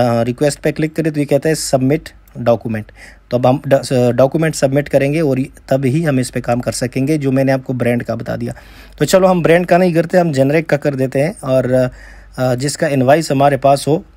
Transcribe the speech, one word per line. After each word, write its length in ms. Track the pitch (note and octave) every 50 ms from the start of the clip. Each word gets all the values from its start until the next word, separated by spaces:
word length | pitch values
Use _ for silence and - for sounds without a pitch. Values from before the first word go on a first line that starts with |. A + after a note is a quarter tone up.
| B2 A#2+ A#2 A#2
रिक्वेस्ट 360 | A#2 B2 A#2+ - D3+ C#3+ - -
पे 140 | - D#3
क्लिक 200 | C#3+ - D#3 D#3
करी 180 | - E3 D#3 D#3+
तो 100 | D3 D3
ये 60 | D3
कहता 220 | C#3+ D3 C3+ - D#3+
है 60 | D3+
सबमिट 540 | - - - C#3+ B2+ C3 C3 D3+ D#3+ - - - - _ - - C3+
डॉक्यूमेंट। 480 | A#2 A#2+ A#2 G#2 - A2+ A2 G#2+ G#2 - - - - - - - _ _
तो 60 | B2
अब 100 | B2+ B2+
हम 160 | B2+ C3+ D3 -
ड-, 260 | C3+ C3+ B2+ B2 -
अ, 180 | C3+ B2 B2 A#2+
डॉक्यूमेंट 440 | A#2+ B2+ C3+ C3+ - D#3 D#3+ D#3 -
सबमिट 340 | - D3+ C#3 C3+ D3 C#3+ -
करेंगे 320 | - C3+ C#3 C#3 D3 E3+
और 180 | D#3+ C#3 B2+ C3
ये, 100 | C#3 - - - - -
तब 160 | C3+ C#3 C#3
ही 180 | B2 B2+ E3
हम 180 | E3+ D3 C3+ B2+
इस 100 | A#2+ -
पे 100 | - B2
काम 200 | - B2 A#2+ B2
कर 120 | - A#2+
सकेंगे, 460 | - - B2+ - - C3 C3+ C#3+ D#3+ D3+
जो 120 | C#3 C#3
मैंने 220 | C3 C3+ C3+ C3+
आपको 200 | C3+ C3 C3 -
ब्रांड 300 | B2 B2 B2 A#2 A#2+ A#2+
का 140 | A#2 - A2+
बता 200 | A#2 A#2 A#2 A2+
दिया। 180 | A#2 A#2+ A#2 - - - - - - - - - -
तो 60 | D3+
चलो 240 | - F#3+ F#3+ F#3+ F#3
हम 140 | F#3 F3
ब्रांड 240 | D3 D3+ E3 F3+ F3
का 120 | - F3 F3
नहीं 160 | F#3 F3+ D#3
करते, 240 | E3 E3 E3 F#3+ F3+
हम 140 | F3 E3
जेनेरिक 340 | C#3 C3 C3+ C#3 D3 E3 D#3
का 100 | - C#3+
कर 180 | C#3 - D3 C#3
देते 260 | C3 C3+ B2+ - C3+
हैं, 180 | C#3+ F#3 G#3+ - C#3+
और, 460 | C3 C3 C3 B2 B2 B2+ B2+ B2+ B2+ - - - - - - - - - C3
अ, 160 | B2+ C3 B2
जिसका 340 | B2 C#3 C#3+ - - E3+ D3
इनवॉइस 420 | C#3+ C3 B2+ B2+ D3+ E3 D3+ -
हमारे 260 | C#3+ C3+ C#3+ D3 C#3
पास 280 | B2 - C#3 C#3 - - C#3
हो 160 | D#3 G3 - - -